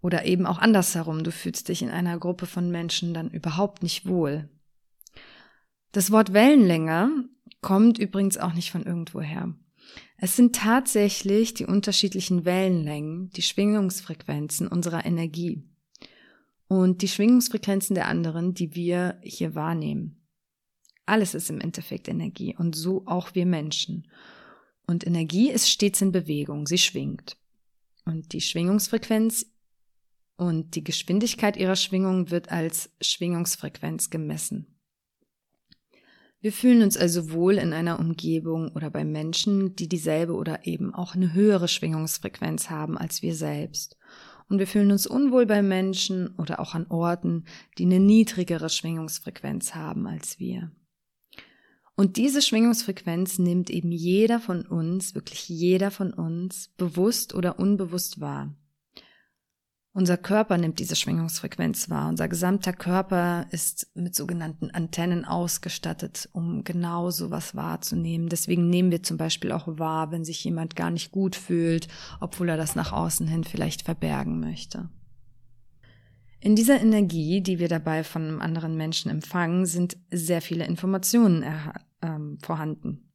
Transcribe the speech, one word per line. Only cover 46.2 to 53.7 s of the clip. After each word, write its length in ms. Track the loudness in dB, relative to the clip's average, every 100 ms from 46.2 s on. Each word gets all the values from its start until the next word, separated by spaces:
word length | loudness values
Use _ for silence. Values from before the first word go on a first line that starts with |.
| -4 -4
oder 240 | -6 -4
auch 140 | -6
an 120 | -6 -4
Orten, 560 | -2 0 -2 -2 -4 -6 -20 -20 -2
die 60 |
eine 140 | 4 6
niedrigere 720 | 8 8 6 2 -2 -2 -2
Schwingungsfrequenz 1040 | -4 -4 -8 -8 -10 -10 -10 -8 -6 -8
haben 320 | -8 -8 -6 -6
als 320 | -8 -10 -10
wir. 320 | -8 -8 -10 -14 _ _ _ _ _ -20 -20 _ _ _ _ 0
Und 200 | 2 4
diese 260 | 2 2
Schwingungsfrequenz 1000 | 2 4 4 2 -2 -6 -4 -2 -2 0
nimmt 300 | 2 2 0